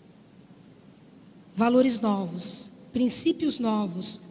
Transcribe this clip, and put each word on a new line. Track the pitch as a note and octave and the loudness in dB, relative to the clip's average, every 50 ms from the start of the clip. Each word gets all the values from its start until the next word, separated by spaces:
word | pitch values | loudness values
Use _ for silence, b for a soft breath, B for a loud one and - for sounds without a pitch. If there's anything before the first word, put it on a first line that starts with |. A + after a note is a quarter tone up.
| - - - - - - - - - - - - - - - - - - - - - - - - - - - - - - - | -20 -20 -20 -20 -20 -20 -20 -20 -20 -20 -20 -20 -20 -20 -20 -20 -20 -20 -20 -20 -20 -20 -20 -20 -20 -20 -20 -20 -20 -8 -2
valores | F#3+ A3+ A#3+ B3 B3+ C4 C4 A#3 A3 | 0 2 4 4 4 4 4 2 0
novos, | A3+ G#3+ G3+ G3 F#3+ E3+ E3+ F3+ - - - - - - - - - - | 0 0 0 -2 -4 -6 -6 -4 -4 -4 -4 -4 -6 -8 -12 -20 -14 -8
princípios | - B3 B3+ A#3+ - - - E4 F4 - D#4+ C#4+ - - | -2 0 2 2 2 2 2 0 0 0 -2 -4 -2 -2
novos | A#3 A3 G#3+ G#3+ G#3 F3+ E3+ F#3 - - - - - - | -2 -2 -2 -2 -2 -4 -6 -6 -6 -6 -6 -6 -8 -4